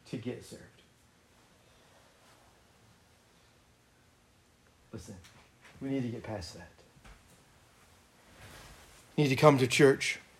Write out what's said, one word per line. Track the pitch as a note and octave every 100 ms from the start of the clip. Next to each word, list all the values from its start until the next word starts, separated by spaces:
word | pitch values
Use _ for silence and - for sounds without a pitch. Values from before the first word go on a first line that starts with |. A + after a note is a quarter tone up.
| -
to | B2
get | B2 A#2
served. | - - - - - _ _ _ _ - - - - - - - - - - - - - - - - - - - _ - - - - _ _ _ _ _ _ - _ _ - - -
Listen, | - - F2+ - - - - - -
we | C3+
need | C3+
to | A#2+
get | A#2
past | - G#2 F2 F2+
that. | F2 - - - - - - - - - - - - - - - - - - - - - - - - -
We |
need | C#3+
to | C3
come | D3+ C3+
to | B2
church | - C#3 C#3 - - -